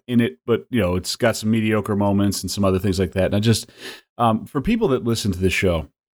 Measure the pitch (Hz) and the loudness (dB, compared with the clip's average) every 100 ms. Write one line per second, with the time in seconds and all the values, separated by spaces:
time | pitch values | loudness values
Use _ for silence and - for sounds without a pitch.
0 | - 120 117 - - 113 - 120 92 92 | -2 2 2 -2 -2 -2 0 0 0 0
1 | - - 117 107 110 113 110 107 101 101 | -4 -2 0 0 0 0 0 0 0 0
2 | 101 101 101 95 95 - 98 95 101 92 | 2 2 0 -2 -4 0 0 2 0 0
3 | 92 98 92 101 110 110 - - - - | 0 0 0 2 2 2 -2 -16 -18 -18
4 | _ - 117 110 - 143 131 226 208 127 | _ -2 0 0 -2 -4 -2 0 0 0
5 | 117 113 107 90 92 - 95 82 78 _ | 0 -2 -2 0 0 2 0 0 -4 _
6 | _ | _